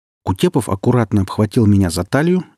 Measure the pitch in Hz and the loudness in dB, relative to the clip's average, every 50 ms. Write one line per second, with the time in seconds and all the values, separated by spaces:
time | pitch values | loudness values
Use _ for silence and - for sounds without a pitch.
0 | _ _ _ _ - - 95 - 180 180 - 135 - - 95 - - 123 127 123 | _ _ _ _ -6 -6 -4 -2 -2 -2 0 -2 -4 -4 -6 -2 0 0 0 0
1 | 113 - 107 101 95 - - - 107 101 - 127 110 104 101 98 95 85 80 87 | 0 0 0 -2 -2 -2 -2 -2 -2 0 0 2 4 4 4 4 2 0 -2 -4
2 | 92 - - 139 160 175 185 185 - - _ | -4 -2 -2 0 0 2 0 -2 -2 -6 _